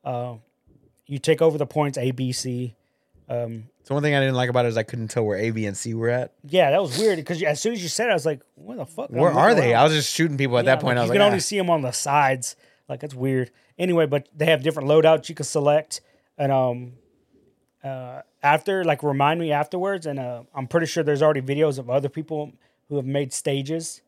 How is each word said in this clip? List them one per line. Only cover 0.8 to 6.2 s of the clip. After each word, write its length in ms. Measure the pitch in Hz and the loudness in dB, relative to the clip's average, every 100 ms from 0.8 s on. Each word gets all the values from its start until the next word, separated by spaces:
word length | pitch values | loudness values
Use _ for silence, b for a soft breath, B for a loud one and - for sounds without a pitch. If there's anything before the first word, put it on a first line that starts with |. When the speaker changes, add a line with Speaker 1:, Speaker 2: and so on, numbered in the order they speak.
| _ _ - | _ _ -12
Speaker 1:
you 80 | 139 | -4
take 240 | 165 156 | 0 4
over 160 | 160 151 | 4 2
the 80 | 143 | -2
points, 320 | 151 147 131 | -2 -2 -2
A, 140 | 127 | -4
B, 180 | 123 127 | -2 -4
C. 440 | 127 131 123 123 - _ _ _ _ - | -4 -6 -6 -8 -12 _ _ _ _ -8
Um, 360 | 120 117 113 110 _ | -6 -6 -10 -16 _
Speaker 2:
So 100 | - | -6
one 80 | 139 | -2
thing 120 | 147 | 0
I 60 | 143 | 2
didn't 140 | 135 127 | 2 0
like 120 | 123 | 0
about 160 | 123 | 0
it 40 | 120 | 0
is 80 | 113 | 0
I 60 | |
couldn't 240 | 110 123 110 | -4 -6 -6
tell 160 | 123 | -2
where 120 | 107 98 | -2 0
A, 140 | 113 | -2
B, 160 | 113 104 | -2 -4
and 100 | 95 | -6
C 160 | 120 | -8
were 140 | 113 117 | -4 -2
at. 240 | 123 | -2